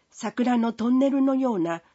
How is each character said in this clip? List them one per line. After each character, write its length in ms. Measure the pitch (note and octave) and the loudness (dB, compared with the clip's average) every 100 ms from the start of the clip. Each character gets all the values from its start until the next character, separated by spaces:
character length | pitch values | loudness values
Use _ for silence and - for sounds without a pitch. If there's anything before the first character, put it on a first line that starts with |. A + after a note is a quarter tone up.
| _ | _
桜 480 | - G#3+ - A#3+ A#3+ | -10 -6 -2 0 0
の 160 | A3+ | 0
ト 160 | A3+ A#3 | -2 0
ン 100 | B3+ | 2
ネ 100 | C#4 | 2
ル 120 | C4+ | 2
の 140 | C4+ C4+ | 2 0
よ 180 | C4 | 0
う 60 | G3+ | 0
な 240 | E3 E3 - | -2 -4 -10